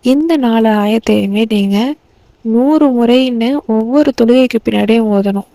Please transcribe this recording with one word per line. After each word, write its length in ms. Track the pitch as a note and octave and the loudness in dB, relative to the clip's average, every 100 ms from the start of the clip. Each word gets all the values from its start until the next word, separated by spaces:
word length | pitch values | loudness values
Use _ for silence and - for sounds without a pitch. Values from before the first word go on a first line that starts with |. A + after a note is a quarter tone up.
இந்த 280 | B3 C#4 D#4+ D#4+ | 0 0 0 0
நாலு 340 | B3 A3+ A3 G#3+ | 0 0 2 0
ஆயத்தையுமே 640 | G#3 A3+ - G#3+ G3 G3+ A3+ | 0 -2 0 -2 0 -2 -2
நீங்க 280 | G#3+ G3 G3+ B3 D4+ _ _ _ _ A3+ | -2 -2 -2 -4 -6 _ _ _ _ -2
நூறு 420 | A3+ C4 D#4 D4 | 0 2 2 2
முறைன்னு 580 | A#3+ A#3 B3+ C4 A#3+ A3+ C#4+ - | 2 2 2 0 -2 -2 -4 -2
ஒவ்வொரு 420 | A3 A3+ C#4 D4 | -4 0 0 0
தொழுகைக்கு 460 | - A#3 B3+ B3+ A3+ | 0 2 4 2 0
பின்னாடியும் 460 | - G#3+ G#3 A3+ A3 | -2 -2 0 0 0
ஓதணும். 380 | G3+ G3+ G3 - | 0 -2 -4 -8